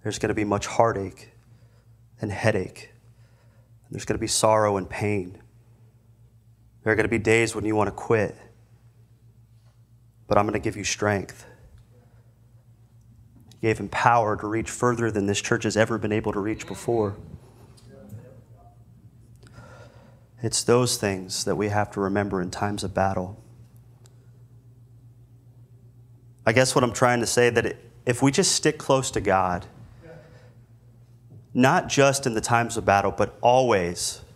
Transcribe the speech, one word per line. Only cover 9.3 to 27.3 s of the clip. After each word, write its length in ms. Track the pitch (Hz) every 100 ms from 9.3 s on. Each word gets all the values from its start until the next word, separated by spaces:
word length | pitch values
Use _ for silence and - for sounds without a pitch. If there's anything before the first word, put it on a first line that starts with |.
| _ _ _ _ _ _ _ _ _ -
But 100 | 104
I'm 80 | 104
gonna 140 | 107
give 160 | 113 101
you 80 |
strength. 640 | 95 - 104 101 90 - - - - - - - _ - _ _ _ - _ _ _ - - - - - -
He 140 | - 113
gave 120 | 110
him 100 | 101
power 460 | - 123 120 107 101
to 120 | 107
reach 220 | 113 107
further 400 | - 123 117 117
than 160 | 104 98
this 160 | 101
church 220 | - 117
has 140 | 113 104
ever 200 | 113 113
been 140 | 104
able 220 | 107 110
to 60 | 101
reach 280 | 101 113 -
before. 480 | 95 - 117 104 101 - - - - - - - 135 101 107 - - - - - - - - - - - - - - - - - - - - _ -
It's 200 | 117 -
those 340 | - 120 123 -
things 480 | 104 95 92 - -
that 100 | 90
we 140 | 104
have 200 | 104 101
to 100 | -
remember 400 | 98 101 101 95
in 100 | 90
times 320 | - 104 104
of 100 | 98
battle. 480 | 95 95 95 92 104 - - - - - - - - - - - - - - - - - - - - - - - - - - - - - - -
I 60 |
guess 240 | 120 170 151
what 80 |
I'm 80 | 123
trying 300 | 104 123 120
to 40 |
say, 240 | 107